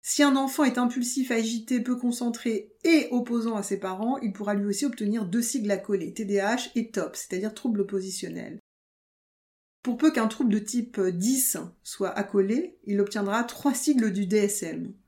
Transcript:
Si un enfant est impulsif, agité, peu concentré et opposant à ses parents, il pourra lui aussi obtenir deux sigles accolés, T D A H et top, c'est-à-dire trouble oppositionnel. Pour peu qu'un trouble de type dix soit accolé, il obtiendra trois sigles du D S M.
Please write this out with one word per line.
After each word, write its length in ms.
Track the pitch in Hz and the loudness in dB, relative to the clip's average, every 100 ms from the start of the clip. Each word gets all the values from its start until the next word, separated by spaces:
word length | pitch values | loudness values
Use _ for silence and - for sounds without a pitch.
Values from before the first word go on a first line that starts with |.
| - | -4
Si 140 | - | 4
un 140 | 285 269 | 6 6
enfant 300 | 269 269 277 | 2 2 2
est 120 | 247 | 4
impulsif, 540 | 247 247 240 - 254 | 0 0 -2 -2 0
agité, 480 | 233 220 233 220 247 | 0 0 -4 0 -2
peu 160 | 247 247 | 0 0
concentré 800 | 247 233 240 226 240 214 - _ | 0 -2 -2 -2 -2 -2 -6 _
et 240 | 359 320 240 | 4 4 4
opposant 460 | 247 240 233 226 220 | 0 0 -2 0 -2
à 80 | |
ses 160 | 190 190 | -2 -4
parents, 400 | 190 185 226 269 | -4 -4 -2 0
il 140 | 220 | -2
pourra 200 | 190 208 | -4 -2
lui 140 | 202 202 | 0 0
aussi 180 | 202 285 | 0 -2
obtenir 400 | - 208 226 196 | -2 -2 0 0
deux 160 | 214 | 0
sigles 300 | 233 277 208 | 0 -2 0
accolés, 420 | 190 - 196 160 | -2 0 -2 -2
T 120 | - 208 | -6 0
D 140 | 202 | 0
A 160 | 196 247 | 2 0
H 140 | - - | -2 -2
et 160 | 226 | -2
top, 240 | - 160 - | -2 -4 -6
c'est-à-dire 400 | - 185 214 214 | -6 -4 -4 -4
trouble 260 | 247 208 | -2 0
oppositionnel. 760 | 190 196 190 185 180 170 - - _ _ _ _ _ _ _ _ _ _ _ _ | 0 -2 -4 -8 -8 -10 -10 -14 _ _ _ _ _ _ _ _ _ _ _ _
Pour 160 | - 240 | -6 2
peu 140 | 311 | 4
qu'un 160 | 302 220 | 4 -2
trouble 240 | - 247 | 2 2
de 80 | 208 | 2
type 400 | 208 247 233 - | 0 -4 -4 -2
dix 580 | 185 175 202 262 - 165 170 - | 0 2 2 2 0 -2 -8 -16
soit 260 | - - 190 | -16 -4 -4
accolé, 720 | - 196 202 196 240 359 - - | -2 0 2 4 2 -2 -8 -4
il 140 | 202 | 0
obtiendra 440 | 202 214 196 214 | 0 0 0 0
trois 300 | 240 - 285 | -2 -2 -2
sigles 380 | 254 - 269 220 | 0 2 4 2
du 140 | 190 196 | 0 2
D 100 | 214 | 4
S 240 | 202 202 | 4 0
M. 300 | 165 170 175 - | -4 -6 -8 -12